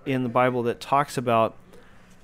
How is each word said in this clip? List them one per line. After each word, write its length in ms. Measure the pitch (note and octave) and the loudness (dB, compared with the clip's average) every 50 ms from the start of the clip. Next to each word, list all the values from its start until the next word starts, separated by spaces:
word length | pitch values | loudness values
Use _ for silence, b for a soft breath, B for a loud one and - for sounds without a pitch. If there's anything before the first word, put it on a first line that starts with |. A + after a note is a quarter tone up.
| - | -6
in 180 | C#3+ C3+ B2+ B2+ | -4 -2 -2 -2
the 60 | A#2+ | 0
Bible 340 | A2+ B2+ B2+ B2+ B2+ B2 A#2 | 2 2 2 2 2 0 -2
that 160 | A#2 G#2+ - | -2 -4 -6
talks 380 | - - C#3 C#3 C#3+ - - | -4 -2 0 0 0 -2 -6
about 400 | C#3 B2 A#2+ A#2 A2+ A2+ G#2+ - - - - b b b b b b b b b b | -4 -2 2 2 2 2 0 -2 -10 -20 -20 b b b b b b b b b b